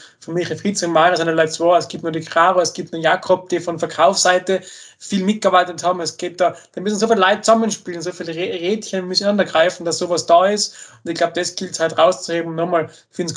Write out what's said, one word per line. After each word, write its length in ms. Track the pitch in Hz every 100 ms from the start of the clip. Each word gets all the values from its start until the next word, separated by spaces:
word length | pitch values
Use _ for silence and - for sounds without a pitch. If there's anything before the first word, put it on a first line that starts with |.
| - _
Von 140 | - 165
Michael 220 | 170 160
Fritz 240 | 196 202
und 120 | 170
Mara 240 | 165 170 175
sind 100 | 165
Leute 240 | 160 160
zwei, 260 | 160 170 175
es 120 | 165
gibt 140 | 170
nur 100 | 165
die 80 | 160
Caro, 400 | - 165 175 180
es 100 | 165
gibt 220 | - 165
nur 80 | 165
Jakob, 480 | 160 180 - 185 180
die 100 | 175
von 180 | 170 165
Verkaufsseite 840 | 165 - 175 196 185 180 180 190 - - - _
viel 220 | - 196
mitgearbeitet 580 | 185 214 196 185 175 165
haben. 200 | 170 185
Es 160 | 160 -
geht 240 | 175 165
da, 140 | 175 170 -
da 80 | -
müssen 180 | 190 208
so 80 | 220
viele 140 | 214
Leute 200 | 185 214
zusammenspielen, 600 | 214 226 220 196 - 170
so 100 | 170
viele 220 | 175 170
Rä-, 180 | 165 185
Rädchen 560 | 185 170 220 - 190 180
müssen 160 | 185
ineinander 220 | 202 208 185
greifen, 400 | 160 170 - 170
dass 120 | -
sowas 280 | 175 170 -
da 200 | 170 190
ist. 300 | 208 - - - -
Und 80 | -
ich 60 | 165
glaub, 160 | 165
das 220 | 165 180 -
gilt 240 | 180 -
halt 180 | 160 160
rauszuheben. 560 | 165 - - 170 165 160
Nochmal, 340 | 170 170 160
ich 260 | - _ -
find's 180 | 170